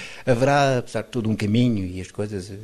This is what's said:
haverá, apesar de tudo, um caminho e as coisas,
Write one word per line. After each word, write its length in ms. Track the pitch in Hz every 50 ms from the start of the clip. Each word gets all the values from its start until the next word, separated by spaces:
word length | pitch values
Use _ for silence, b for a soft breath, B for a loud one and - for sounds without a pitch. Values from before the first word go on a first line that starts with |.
| B B B B B
haverá, 540 | 131 123 117 131 139 143 143 143 139 131 123
apesar 240 | 113 - - 110 104
de 60 | -
tudo, 200 | - 123 107 110
um 60 | 107
caminho 500 | 101 107 101 104 120 123 123 113 101 95
e 160 | 90 90 92
as 80 | 90 -
coisas, 420 | - - 104 107 110 98 90 101 98 101